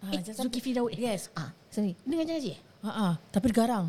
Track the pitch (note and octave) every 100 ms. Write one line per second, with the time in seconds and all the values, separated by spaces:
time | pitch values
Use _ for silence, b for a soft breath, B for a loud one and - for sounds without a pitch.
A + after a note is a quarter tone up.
0 | F#3+ F#3+ F3+ A3 B3+ B3 C4 B3 A#3+ G#3
1 | A#3+ F#3 - - D3+ - - - G3+ F3
2 | C4 E4 D#4+ D#4+ A#3+ - - - G#3 A3
3 | F#3+ E3 - G3+ A#3+ A3+ A#3 A3+